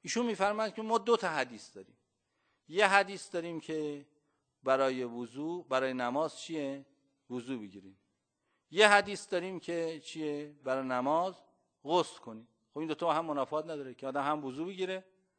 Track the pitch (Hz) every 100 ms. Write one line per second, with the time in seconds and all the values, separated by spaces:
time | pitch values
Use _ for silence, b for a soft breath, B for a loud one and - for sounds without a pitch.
0 | - 226 240 190 196 208 220 220 220 226
1 | 233 226 185 151 127 110 - 98 95 _
2 | _ _ _ _ _ _ - 170 202 196
3 | 196 196 - 175 170 165 - 156 151 143
4 | 139 _ _ _ _ _ 131 135 135 127
5 | 123 117 117 127 156 175 139 131 131 127
6 | 123 135 156 - - 160 139 139 139 _
7 | _ _ _ 123 120 127 101 95 95 98
8 | _ _ _ _ _ _ _ 165 208 202
9 | 202 196 - 180 185 180 - 170 165 160
10 | - 160 156 147 147 147 131 131 131 127
11 | 131 160 185 180 _ _ _ _ 139 175
12 | 156 - - 110 117 _ _ 147 156 151
13 | 175 151 165 147 127 151 160 151 131 120
14 | 135 139 139 151 135 131 175 190 185 185
15 | 185 _ _